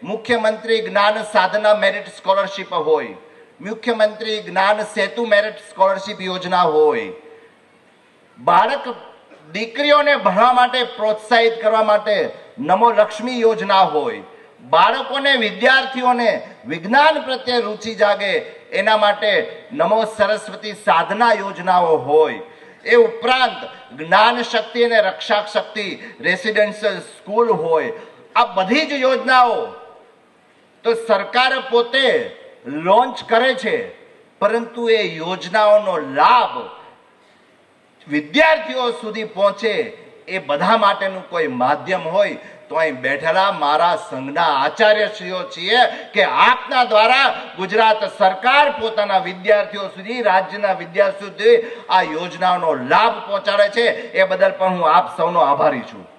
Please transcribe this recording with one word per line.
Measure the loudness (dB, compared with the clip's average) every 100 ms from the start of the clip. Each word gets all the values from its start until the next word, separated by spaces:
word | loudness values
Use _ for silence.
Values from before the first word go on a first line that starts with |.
મુખ્યમંત્રી | -8 -10 -2 0 0 -4 -2 -2
જ્ઞાન | 0 0 2 0
સાધના | -2 0 0 0 2
મેરિટ | 2 2 -2 -12
સ્કોલરશીપ | -12 -2 0 0 -6 -6
હોય, | -4 0 0 0 -12 -20 -20 -20 _
મુખ્યમંત્રી | -12 -8 -4 0 0 0 -8 -8
જ્ઞાન | -4 -2 0 0
સેતુ | -2 -4 -4 -4
મેરિટ | 0 0 0
સ્કોલરશીપ | -8 -18 0 0 0 -6 -10
યોજના | -8 -6 -2 0
હોય, | 2 4 2 2 -6 -12 -20 -20 _ _ _ _ _ _ _ _ _ -8
બાળક | 0 2 2 -2 -6 -12 -14 -20 _ -20 -14
દીકરીઓને | -10 -8 -2 4 4 4 2
ભણવા | 2 4 4
માટે | 4 2 2
પ્રોત્સાહિત | -4 -2 -2 -2 0 2 2 2
કરવા | 0 2
માટે | 2 2 2 -2 -2 -8 -20 -10
નમો | -2 2 4
લક્ષ્મી | 4 0 0 -6 0
યોજના | 2 2 0 2
હોય, | 4 2 -2 -6 -12 -20 -20 _ 0
બાળકોને, | 4 4 2 -4 -2 0 0
વિદ્યાર્થીઓને | 0 0 2 2 0 -2 0 2 2 -2 -8 -18 -10
વિજ્ઞાન | -8 0 4 4 2
પ્રત્યે | -4 -8 -2 -4
રુચિ | -4 -8 -10
જાગે | 0 0 2 0 -4 -4 -18 -8
એના | -4 0 2
માટે | 2 2 0 0 -2 -10 -14
નમો | -4 0 0
સરસ્વતી | -2 -2 -2 -2 -6 -12 -12
સાધના | -8 0 0 0 2 2
યોજનાઓ | 2 -2 -8 0 2 2 0
હોય, | 2 2 2 0 -14 -20 -20 -14
એ | 2 4
ઉપરાંત | 4 2 0 2 0 -2 -14 -18 -20 -14
જ્ઞાન | 0 4 4 2
શક્તિ | -2 -4 -4 0
અને | 2 4
રક્ષા | 2 -2 -2 -2 0
શક્તિ | -6 -6 -8 -8 -10 -14 -8
રેસિડેન્શિયલ | -4 -2 -2 0 0 0 -4 -4
સ્કૂલ | -10 -20 -4 0 2
હોય, | 0 2 0 0 -8 -14 -20 -4 0
આ |
બધી | 0 0 0 0 0
જ | -2
યોજનાઓ | 0 0 2 4 4 2 -6 -12 -20 -20 _ _ _ _ _ _ _ _
તો | -4
સરકાર | -4 0 -2 0 0 0 0 0
પોતે | 0 0 0 2 0 -2 -12 -20 -20 -12
લોન્ચ | -8 2 4 2 -4 -2
કરે | 0 2
છે, | -2 -4 -4 -6 -14 -20 -20 _ _
પરંતુ | -2 -2 -6 -6 0
એ | 0
યોજનાઓનો | 0 -6 -8 -8 -4 2 4 4 4 -4
લાભ | -4 2 4 4 2 -6 -12 -18 -20 _ _ _ _ _ _ _ _ _ _ _ -6
વિદ્યાર્થીઓ | -6 -4 2 4 2 -2 -4 -4
સુધી | -6 -8 -8
પહોંચે | -10 0 0 0 -4 -4 -6 -10 -20 -20 -10
એ | -10
બધા | -4 -2 2 2
માટેનું | 2 0 -4 -6 -8
કોઈ | -4 -4
માધ્યમ | -2 -2 -2 -2 -6 -2
હોય | -2 -2 -4 -16 -20 -6
તો |
અહીં | -2 -2 -2
બેઠેલા | -4 -4 0 0 0
મારા | 0 0 2 2 0
સંઘના | -6 -10 -6 -2
આચાર્યશ્રીઓ | 0 0 -2 2 4 4 0 -4 -8 -8
છીએ | -8 -8 -2 2 2 0 -6
કે | 0
આપના | 0 4 4 4 0 0
દ્વારા | 4 4 4 4 2 0 -10 -10
ગુજરાત | -2 2 4 2
સરકાર | -2 2 0 2 2 4 2 0
પોતાના | -4 -2 0 0
વિદ્યાર્થીઓ | -2 -8 2 2 2 -6 -10
સુધી, | -12 -10 -2
રાજ્યના | 2 2 0 -4 -2
વિદ્યાર્થીઓ | -2 -4 0 0 0 -12
સુધી | 0 4 4 2 -12 0
આ | 0
યોજનાઓનો | 2 -4 -8 -2 0 0 0
લાભ | -2 2 2 2 -2 -6
પહોંચાડે | -6 -2 2 2
છે, | 2 0 -2 -6
એ | 0
બદલ | 0 4 2 2
પણ | -2
હું | 0 2
આપ | 2 2 -2
સૌનો | 0 2
આભારી | 2 2 0 0
છું. | -8 -16 -20